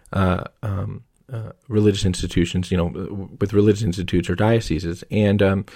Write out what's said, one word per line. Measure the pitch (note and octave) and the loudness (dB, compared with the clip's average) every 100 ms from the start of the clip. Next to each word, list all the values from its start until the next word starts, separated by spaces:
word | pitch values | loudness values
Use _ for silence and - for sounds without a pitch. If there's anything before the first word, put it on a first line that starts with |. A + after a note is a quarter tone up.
| _ | _
uh, | F#2+ F#2 F2+ - - | 0 0 0 -4 -10
um, | G#2+ G2 G2+ G2+ - _ _ | -6 -6 -6 -10 -16 _ _
uh, | A#2 G#2+ - - | -12 -12 -14 -4
religious | G#2+ G#2 G2 | 2 4 4
institutions, | F#2 F2+ F#2 - E2+ F#2 F#2 | 0 -2 -2 0 0 0 -2
you | F2+ | 0
know, | E2+ | -2
w-, | - F#2+ G2+ F#2+ - | -4 -10 -10 -12 -6
with | G2+ | 0
religious | G2+ G#2 G2+ | 4 4 4
institutes | A2 F2+ F2 F2+ E2+ | 0 -2 -2 -2 0
or | F2+ | 0
dioceses. | G#2+ A2+ - - F2 F2 - | 2 2 0 -4 -4 -8 -4
And, | G#2 G#2 G2+ | 0 2 4
um, | G2 G2 F#2+ | 4 2 -2